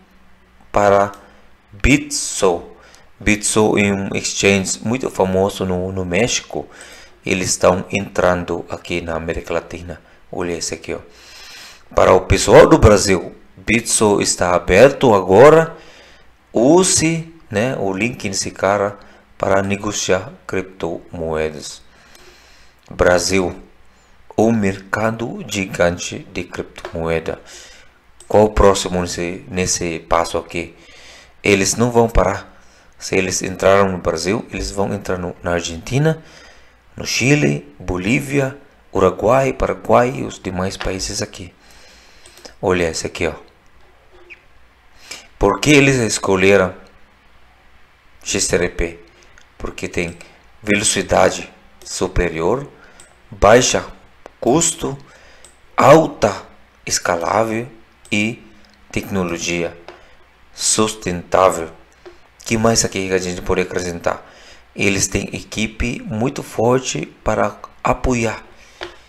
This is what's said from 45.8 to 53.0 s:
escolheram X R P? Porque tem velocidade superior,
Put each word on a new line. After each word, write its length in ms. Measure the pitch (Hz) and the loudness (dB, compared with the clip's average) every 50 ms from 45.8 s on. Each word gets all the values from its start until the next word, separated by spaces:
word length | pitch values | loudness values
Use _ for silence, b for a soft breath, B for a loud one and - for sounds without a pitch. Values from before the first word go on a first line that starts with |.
| 139 135 135 127 | 6 4 2 2
escolheram 760 | 117 104 - - - - 95 92 92 98 101 98 92 90 92 - - - _ - - _ _ _ _ _ _ - - _ _ _ _ _ _ - - _ _ _ _ _ - - - | 0 0 -2 -4 0 0 0 4 4 6 6 6 4 2 -2 -10 -20 -20 _ -20 -20 _ _ _ _ _ _ -20 -20 _ _ _ _ _ _ -20 -20 _ _ _ _ _ -20 -16 -10
X 280 | - - 98 - - | -6 -4 -4 -2 0
R 160 | 98 90 87 87 | 0 0 -2 -2
P? 300 | - - 87 82 82 - - - b b b b b b b _ _ - | -4 -6 -8 -8 -8 -14 -20 -20 b b b b b b b _ _ -14
Porque 280 | - - - - 95 87 | -14 -12 -12 -10 -12 -8
tem 300 | - 101 87 85 - - B B B B B B _ - - | -6 -6 -6 -6 -8 -14 B B B B B B _ -12 -4
velocidade 880 | 107 104 101 110 - - 104 92 90 - 92 92 90 - - - - - - _ - _ - - | -2 -2 0 0 -2 -2 -2 -2 2 4 4 4 4 2 -2 -12 -14 -18 -20 _ -20 _ -20 -18
superior, 800 | - - - 95 90 - - 87 85 80 80 80 90 113 135 143 - B B B B B B | -12 -8 -6 -6 -2 0 0 -2 -2 -2 -2 -2 -2 -2 -2 -6 -12 B B B B B B